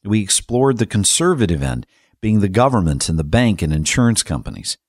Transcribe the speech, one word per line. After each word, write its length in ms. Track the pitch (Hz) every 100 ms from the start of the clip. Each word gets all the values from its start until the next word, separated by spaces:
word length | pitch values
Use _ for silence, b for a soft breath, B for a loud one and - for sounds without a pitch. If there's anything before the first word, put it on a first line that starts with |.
We 160 | 101 107
explored 580 | 98 - - 120 139 120
the 80 | 117
conservative 760 | 104 98 - 170 160 101 80
end, 240 | 67 62 - _ _ _
being 200 | 110 107
the 80 | 101
government 600 | 98 131 120 82 69 -
and 120 | 80
the 40 |
bank 380 | 73 117 120 95
and 100 | 80
insurance 520 | 78 78 - 120 107
companies. 540 | - 73 - - - -